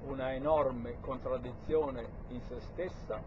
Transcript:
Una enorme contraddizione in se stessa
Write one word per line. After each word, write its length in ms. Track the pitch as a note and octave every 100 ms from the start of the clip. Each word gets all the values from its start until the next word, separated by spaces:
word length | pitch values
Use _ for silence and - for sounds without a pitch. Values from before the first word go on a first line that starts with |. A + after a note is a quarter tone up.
Una 300 | C#3 C3+ C3
enorme 640 | C3 C#3+ D#3 C3+ B2 A#2 A#2+
contraddizione 1080 | - C3 C3 B2+ B2 A#2+ - D#3 D3 B2+ A2+ - -
in 140 | B2
se 180 | - A#2+
stessa 640 | - A2 C#3 - - A2